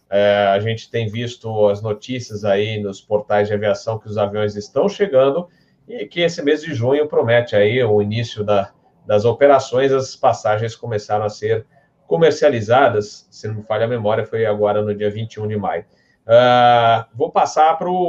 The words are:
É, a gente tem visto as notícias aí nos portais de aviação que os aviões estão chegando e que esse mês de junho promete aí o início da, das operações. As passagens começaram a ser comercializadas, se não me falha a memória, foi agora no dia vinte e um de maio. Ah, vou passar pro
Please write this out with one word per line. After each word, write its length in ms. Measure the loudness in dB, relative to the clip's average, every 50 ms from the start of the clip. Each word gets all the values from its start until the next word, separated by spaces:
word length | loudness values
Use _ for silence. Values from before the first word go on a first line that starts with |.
| _ -4
É, 380 | 0 2 2 2 2 2 2 2 2
a 60 | 0
gente 300 | 0 -4 -6 -8 -8 -8
tem 180 | -6 -6 -6 -6
visto 600 | -6 -8 -8 -8 -10 -12 -10 -6 -2 2 2 2
as 120 | 2 0 -4
notícias 600 | -6 -8 -8 -8 -10 -10 -10 -10 -12 -10 -6 -2
aí 360 | 0 0 0 0 -2 -4 -6
nos 200 | -6 -8 -10 -10
portais 480 | -8 -4 -4 -4 -2 0 0 0 0 0
de 60 | -2
aviação 440 | -2 0 -2 -2 -2 -4 -8 -8 -8
que 80 | -8
os 120 | -8 -4 -4
aviões 360 | -2 -2 -2 -2 -4 -4 -4
estão 340 | -8 -10 -6 -2 0 0 0
chegando 600 | 0 -2 -2 0 2 4 4 2 2 -2 -6 -8 _ _ _ _ _ _ _ -16
e 180 | -14 -12 -12
que 140 | -10 -4 -2
esse 220 | -2 -2 -2 -2 0
mês 200 | 0 0 0 -2
de 120 | -6 -6
junho 340 | -4 -2 0 0 0 0 0
promete 480 | 0 0 2 2 2 2 2 2 2
aí 260 | 2 2 2 2 0 0
o 200 | 2 2 2 0
início 420 | 0 -2 -4 -6 -6 -6 -6 -2
da, 260 | 0 0 0 0 -4 _ _ _ _ _ _ _
das 180 | 0 0 2 2
operações. 680 | 2 2 4 4 4 4 4 2 0 -2 0 0 2 0
As 220 | 0 -2 -4 -6
passagens 600 | -2 0 0 0 0 0 -2 -2 -2 -2 -6 -8
começaram 480 | -10 -10 -6 -6 -6 -4 -4 -4 -2 -2
a 60 | -4
ser 360 | -6 -4 -4 -2 -2 -2 -4 _ _ _ _ _ _ _ _
comercializadas, 1200 | -4 0 2 2 2 2 2 2 0 2 0 0 2 4 4 4 4 2 0 -4 -6 -8 -20 _ _
se 180 | _ -14 -12 -10
não 80 | -10
me 60 | -10 -6
falha 240 | -4 -4 -2 -2
a 20 | -2
memória, 380 | -2 -2 -2 -2 -2 -2 -4
foi 180 | -4 -4 -2 -2
agora 380 | -2 0 0 0 0 0 0 -2
no 120 | -2 -4
dia 160 | -4 -4 -4
vinte 240 | -4 -6 -10 -10 -10
e 60 | -10
um 80 | -8 -6
de 80 | -6
maio. 280 | -4 -4 -4 -6 -6 -8 _ _ _ _ _ _ _ _
Ah, 800 | 4 6 6 6 6 6 6 6 6 6 6 4 4 2 2 0 -4 -6
vou 160 | -6 -4 -2
passar 460 | 0 0 0 0 2 2 2 2 2 0
pro 140 | -2 -4 -2 -2 -2